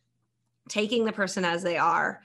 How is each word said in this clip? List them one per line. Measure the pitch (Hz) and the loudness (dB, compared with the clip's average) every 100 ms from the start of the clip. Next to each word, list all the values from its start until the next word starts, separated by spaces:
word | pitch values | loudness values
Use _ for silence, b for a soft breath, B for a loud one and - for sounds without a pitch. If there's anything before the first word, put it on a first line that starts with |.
| _ _ _ _ _ _ - | _ _ _ _ _ _ -8
taking | 208 214 240 220 | -4 0 0 0
the | |
person | 214 185 196 175 | 0 -2 0 0
as | 170 | 0
they | 180 156 | 0 2
are | 165 160 - - | 2 2 0 -4